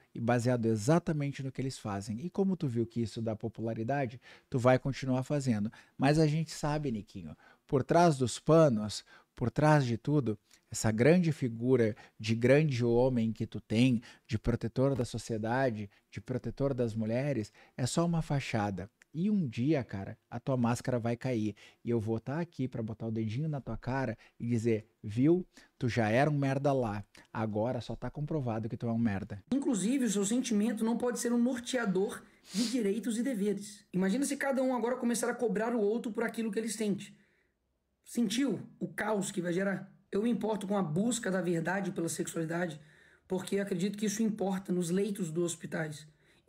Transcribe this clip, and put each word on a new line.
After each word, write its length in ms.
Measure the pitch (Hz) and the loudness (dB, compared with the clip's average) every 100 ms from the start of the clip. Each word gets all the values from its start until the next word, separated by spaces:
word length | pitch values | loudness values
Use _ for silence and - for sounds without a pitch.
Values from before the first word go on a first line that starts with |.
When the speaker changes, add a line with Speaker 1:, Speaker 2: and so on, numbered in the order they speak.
| _ | _
Speaker 1:
e 60 | - | -4
baseado 460 | 117 120 117 123 113 | 2 2 4 2 2
exatamente 760 | 110 104 165 - 156 143 135 | 2 4 2 2 -2 -2 -4
no 80 | 135 | -8
que 80 | 131 | -6
eles 200 | 131 - | -6 -6
fazem. 420 | 110 98 104 110 | -6 -6 -6 -6
E 80 | 175 | -4
como 260 | - 190 | -2 0
tu 140 | 185 147 | 0 -2
viu 180 | 117 117 | -2 -2
que 140 | - | -2
isso 220 | 113 - | -4 -4
dá 120 | 113 | -4
popularidade, 840 | 110 117 - 113 113 113 143 131 123 - - - | -4 -6 -6 -6 -4 -2 -2 -2 -6 -18 -20 -6
tu 80 | 139 | 2
vai 200 | 120 127 | 4 4
continuar 440 | 143 127 131 127 | 2 -6 -2 -2
fazendo. 500 | 131 147 131 107 104 - - - | -2 -2 0 0 -2 -8 -16 -2
Mas 220 | 131 151 | 2 4
a 80 | 156 | 4
gente 240 | 156 160 | 2 -2
sabe, 420 | - 151 151 147 | -4 -2 -2 -2
Niquinho, 420 | 110 - 101 80 76 - _ - | -4 -6 -12 -14 -14 -20 _ -2
por 160 | 127 | 0
trás 360 | 123 160 175 139 | 4 6 6 6
dos 200 | 123 - | 0 0
panos, 640 | - 160 156 110 104 - - - _ | 6 8 8 6 -2 -6 -12 -20 _
por 160 | - 120 | -4 -2
trás 360 | - 151 151 127 | 4 6 6 4
de 100 | 113 | -2
tudo, 420 | - 147 117 104 _ _ _ | 0 2 2 -2 _ _ _
essa 200 | - 113 | -4 0
grande 400 | 110 123 175 165 | 4 6 6 4
figura 640 | 143 131 113 120 127 113 107 - - | 0 -4 -2 2 4 4 0 -10 -8
de 160 | 110 | -2
grande 520 | 113 120 143 156 123 | 2 6 6 4 2
homem 480 | 120 117 131 123 113 | 2 4 4 2 0
que 120 | 110 | -2
tu 160 | 113 104 | -6 -8
tem, 400 | - 107 127 120 - - | -2 4 4 4 -2 -18
de 140 | - 110 | -6 -4
protetor 560 | - 117 113 - 135 | 0 -2 -2 0 0
da 100 | 135 | 0
sociedade, 880 | 120 117 - 113 110 123 135 107 104 _ _ | -4 -6 -6 -4 -2 0 0 -2 -8 _ _
de 80 | - | -12
protetor 520 | - 123 120 - 139 | -6 -6 -6 -2 -2
das 220 | 127 120 | 0 -2
mulheres, 580 | 110 110 117 143 131 104 - - - | -2 -2 0 0 -2 -4 -10 -16 -4
é 100 | 123 | -2
só 200 | - 170 | 0 0
uma 160 | 170 | 0
fachada. 640 | 156 143 - 117 104 95 90 _ _ | 0 -2 -2 -2 -2 -4 -8 _ _
E 160 | 143 190 | -4 0
um 200 | 214 151 | 0 0
dia, 340 | 110 131 156 | -2 0 0
cara, 340 | 113 98 98 110 - | -2 -6 -8 -12 -14
a 80 | 120 | -8
tua 180 | - 131 | -2 0
máscara 400 | 117 120 - 123 | 2 0 -2 -2
vai 200 | 113 120 | -2 -2
cair. 400 | 131 123 107 101 - _ | -2 -2 -2 -6 -14 _
E 60 | - | -2
eu 80 | 117 | -2
vou 220 | 104 113 | 0 -2
tá 180 | - 143 | -2 -6
aqui 300 | 170 - 127 | -6 -4 -6
pra 160 | 123 | -4
botar 240 | 113 110 113 | -6 -6 -6
o 20 | |
dedinho 380 | 110 110 113 160 | -4 -4 -4 -4
na 120 | 147 | -6
tua 160 | 123 110 | -6 -8
cara 400 | - 131 127 107 - - | -4 -4 -4 -6 -12 -8
e 80 | 120 | -2
dizer, 400 | 120 117 110 - _ | 0 2 0 -2 _
"Viu? 420 | 110 107 139 175 180 - - - | -6 2 4 4 0 -14 -20 -6
Tu 120 | 127 | -2
já 200 | 113 107 | 0 2
era 220 | 113 147 | 4 4
um 80 | 147 | 2
merda 340 | 139 135 143 | 0 2 2
lá. 320 | 135 117 101 101 - - | 2 0 -4 -8 -18 -12
Agora 480 | - 113 104 113 123 | -4 -2 0 0 -2
só 160 | - 113 | -6 -8
tá 120 | 123 | -8
comprovado 600 | 151 147 160 127 110 110 | -6 -4 -2 -2 -2 -4
que 80 | 120 | -4
tu 100 | 120 | -2
é 60 | |
um 60 | 113 | 0
merda." 440 | 117 98 95 101 - | 0 0 -6 -10 -4
Speaker 2:
Inclusive, 520 | 262 294 220 185 277 | -2 0 0 0 0
o 60 | 240 | 0
seu 140 | 196 | 0
sentimento 600 | 196 240 - 208 220 - | 0 0 0 2 2 0
não 120 | 226 233 | 0 0
pode 220 | 247 - | -2 -2
ser 140 | 240 | 0
um 100 | 240 | 2
norteador 800 | 240 269 - 254 226 180 208 - - _ - | 2 0 -2 -2 0 2 0 -2 -14 _ -8
de 160 | 185 233 | -2 0
direitos 480 | 254 202 220 247 220 | 0 0 0 -2 -2
e 60 | |
deveres. 600 | 240 226 208 190 - - _ | -2 -2 -2 -2 -6 -18 _
Imagina 320 | 180 190 214 | 0 2 2
se 120 | 277 277 | 0 -2
cada 260 | 277 262 | -2 0
um 100 | 262 | 0
agora 240 | 254 226 247 | 0 -2 0
começar 320 | 240 240 240 | 0 0 -2
a 60 | |
cobrar 400 | 240 247 190 226 | 0 0 0 0
o 60 | 240 | 2
outro 320 | 202 233 233 | 2 0 -2
por 100 | 214 | -2
aquilo 300 | 226 - 220 | -4 -2 -4
que 80 | 202 | -4
ele 80 | 226 | -4
sente. 440 | - 214 185 - - _ _ _ _ _ _ _ _ | -2 -2 -2 -4 -18 _ _ _ _ _ _ _ _
Sentiu 560 | - - 233 240 269 160 - - | -8 -2 0 0 0 -2 -8 -10
o 80 | 175 | -10
caos 460 | - 208 214 - | -6 -2 -2 -2
que 100 | - | -4
vai 100 | 175 | -2
gerar? 400 | 175 196 190 - - _ | 0 0 -2 -8 -20 _
Eu 120 | 196 | -2
me 40 | 233 | 0
importo 380 | 226 214 208 190 | 0 0 -2 -2
com 100 | 202 | -2
a 60 | |
busca 480 | 170 151 226 247 185 | 0 0 0 -2 -2
da 100 | 185 | -2
verdade 520 | 170 165 160 190 190 | 0 0 0 -2 -2
pela 160 | - 165 | -4 -4
sexualidade, 720 | 160 165 - 160 170 175 151 - - - _ - | -4 -6 -4 -4 -2 -4 -6 -16 -20 -20 _ -8
porque 320 | 185 190 196 | -6 -2 -2
acredito 360 | 196 175 202 202 | -2 -2 -2 -2
que 100 | 214 | -2
isso 140 | 196 | 0
importa 480 | 220 - 190 190 - | 0 0 -2 -2 -2
nos 180 | 180 170 | -2 0
leitos 400 | 185 214 196 175 | 0 0 -2 -4
dos 140 | 160 | -2
hospitais, 600 | 170 - - 170 156 151 - _ _ _ | -2 -4 -8 -6 -6 -10 -16 _ _ _